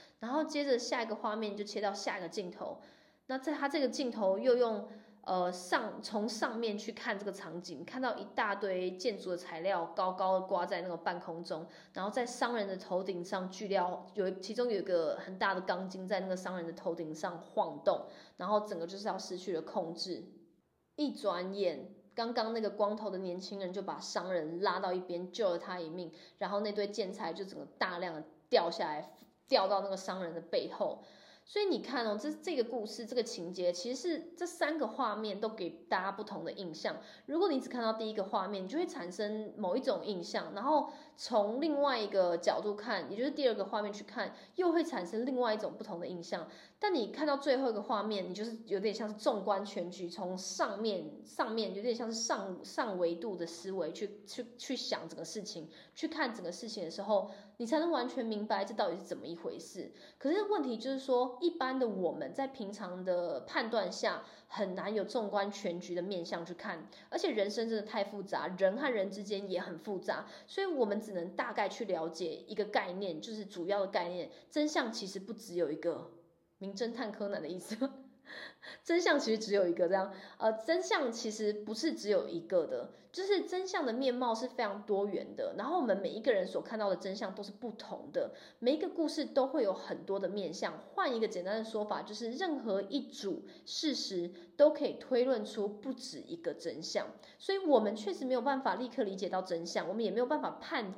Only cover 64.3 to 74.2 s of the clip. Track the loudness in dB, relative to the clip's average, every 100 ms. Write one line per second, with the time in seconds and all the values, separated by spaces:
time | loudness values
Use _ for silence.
64.3 | -18 -10 -4 -2 -2 -2 0 0 0 0
65.3 | 2 0 -2 -4 -4 -2 -4 -2 -4 -2
66.3 | -4 -6 -8 -8 -8 -10 -18 -8 -2 0
67.3 | 2 2 0 0 0 -2 -2 -2 -4 -4
68.3 | -2 -2 4 4 6 2 2 0 -2 -4
69.3 | -4 -2 -4 -4 -8 -4 -4 -2 -4 -4
70.3 | -14 -8 -2 0 2 2 2 -2 -4 -4
71.3 | -2 -2 0 0 0 -2 0 0 -2 -4
72.3 | -4 -6 -4 0 0 0 -2 -4 -4 -6
73.3 | -8 -8 -6 0 2 2 0 0 -4